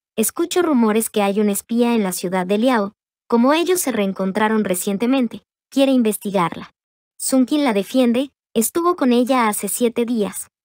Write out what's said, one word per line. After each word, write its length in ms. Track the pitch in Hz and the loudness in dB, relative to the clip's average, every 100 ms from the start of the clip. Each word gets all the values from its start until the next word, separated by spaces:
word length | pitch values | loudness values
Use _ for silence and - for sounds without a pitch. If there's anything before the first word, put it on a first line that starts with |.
| _ - | _ -4
escucho 460 | 220 - 349 370 | -4 -2 -2 0
rumores 480 | 339 262 226 214 220 | 2 2 2 2 -2
que 120 | 220 | -2
hay 180 | 202 202 | -2 0
un 100 | 208 | 0
espía 460 | 196 - 233 240 233 | -2 -2 0 2 0
en 80 | |
la 80 | 190 | -2
ciudad 340 | 180 180 185 180 | -4 -4 -4 -2
de 120 | 208 | 0
Liao, 360 | 254 233 202 - _ _ - | 2 0 -2 -8 _ _ -2
como 260 | 233 247 | 2 4
ellos 260 | 311 339 359 | 2 2 0
se 120 | 285 | -2
reencontraron 720 | 226 196 196 190 202 214 220 202 | -2 -2 -2 -4 0 0 0 0
recientemente, 800 | 185 - 196 233 269 233 - - _ _ | -2 -4 -2 0 0 -2 -6 -18 _ _
quiere 220 | 269 269 | 2 4
investigarla. 800 | 254 220 208 202 190 170 - - _ _ _ _ - | 4 2 -2 -2 -2 -2 -4 -14 _ _ _ _ -10
Sun 280 | - 262 247 | 0 2 2
Qin 180 | 302 | 2
la 100 | 277 | 2
defiende, 560 | 202 190 262 240 233 285 _ _ | 0 0 0 2 0 -4 _ _
estuvo 420 | 226 220 349 339 359 | -2 -2 0 0 2
con 160 | 269 | 2
ella 360 | 240 254 254 226 | 2 2 2 0
hace 200 | 208 202 | -2 -4
siete 380 | - 240 240 233 | -2 -2 0 -2
días, 440 | 240 190 - - _ | -2 -4 -6 -16 _